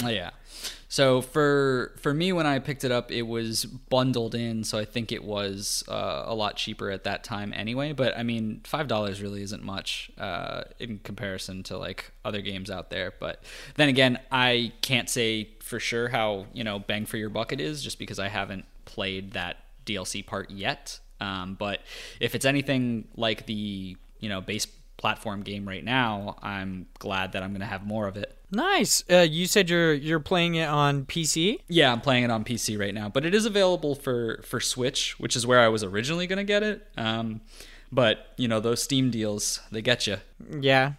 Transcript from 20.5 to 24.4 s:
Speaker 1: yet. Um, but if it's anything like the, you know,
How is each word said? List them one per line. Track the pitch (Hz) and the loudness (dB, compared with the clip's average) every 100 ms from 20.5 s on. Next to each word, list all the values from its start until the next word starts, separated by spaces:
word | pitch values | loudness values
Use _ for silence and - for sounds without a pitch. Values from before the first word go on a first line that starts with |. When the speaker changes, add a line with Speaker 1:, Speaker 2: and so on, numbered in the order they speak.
Speaker 1:
yet. | 98 104 147 - - - - | -6 -6 -6 -10 -16 -16 -10
Um, | 101 95 92 | -6 -6 -6
but | 98 101 95 - - - - | -6 -6 -6 -8 -16 -16 -4
if | 117 | -4
it's | 120 | 2
anything | 135 143 135 131 123 113 - | 2 2 2 0 0 -2 -6
like | - 113 107 - | -4 -2 -2 -4
the, | 107 104 98 95 90 - - | -6 -4 -6 -8 -12 -18 -12
you | 110 | -6
know, | 95 | -6